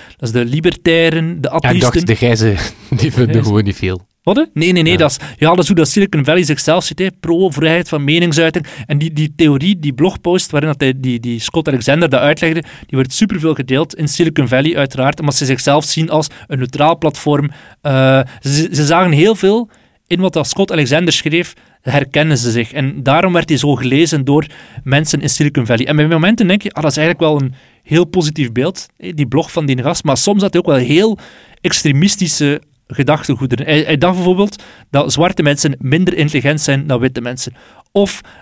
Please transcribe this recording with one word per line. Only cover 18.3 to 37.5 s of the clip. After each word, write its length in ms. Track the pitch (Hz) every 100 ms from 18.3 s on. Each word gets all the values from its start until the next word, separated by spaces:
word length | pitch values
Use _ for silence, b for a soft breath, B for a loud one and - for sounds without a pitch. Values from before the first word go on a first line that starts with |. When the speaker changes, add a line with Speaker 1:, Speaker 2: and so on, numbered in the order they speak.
| B
Speaker 1:
ze, 280 | 139 143 165
ze 140 | 143 147
zagen 260 | 170 180
heel 220 | 147 202
veel 360 | 220 190 220 226 b b b b
in 140 | 175
wat 120 | 185
dat 140 | 160 135
Scott 240 | - 196
Alexander 400 | 165 127 151 170
schreef, 400 | - 151 165 175 - b b
herkennen 580 | 127 139 135 147 156 131
ze 120 | 120
zich. 220 | 117 113
En 300 | 131 135 143
daarom 300 | 131 156 185
werd 160 | 175 160
hij 100 | 143
zo 160 | 147
gelezen 500 | 131 131 139 165 151
door 220 | 135 147 151 B B B
mensen 360 | 131 139 156 -
in 80 | 147
Silicon 360 | - 147 143 117
Valley. 200 | 117 131
En 100 | 151
bij 100 | 156
momenten 380 | 165 180 226 185
denk 160 | 202
je, 80 | 202
"Ah, 100 | -
dat 80 | 156
is 60 | 151
eigenlijk 340 | 160 175 160
wel 100 | 147
een 120 | 131 131 B B
heel 220 | - 156
positief 480 | 175 185 151 151 123
beeld, 340 | 117 156 185 - _
hè, 160 | 185
die 120 | 156 123
blog 260 | 139 -
van 140 | 165 143
die 160 | 127
gast." 220 | 131 170
Maar 120 | 156 131
soms 260 | 202 208
had 100 | 196
hij 100 | 170
ook 60 | 175
wel 80 | 135
heel 420 | 123 156 220 196 B B B B
extremistische 1000 | 165 - 156 139 196 - 170 - 143 151 _ _ -
gedachtegoederen. 800 | - 135 156 - 135 135 117 151
Hij, 140 | 151
hij 180 | 151 147
dacht 160 | 175
bijvoorbeeld 480 | 185 180 180 202 - B B B
dat 220 | 139 -
zwarte 300 | - 175 190
mensen 320 | 147 143 151 -
minder 360 | 135 160 185 -
intelligent 440 | 147 143 139 151
zijn 260 | 147 139 151
dan 140 | 123
witte 200 | 127 127
mensen. 340 | 120 127 -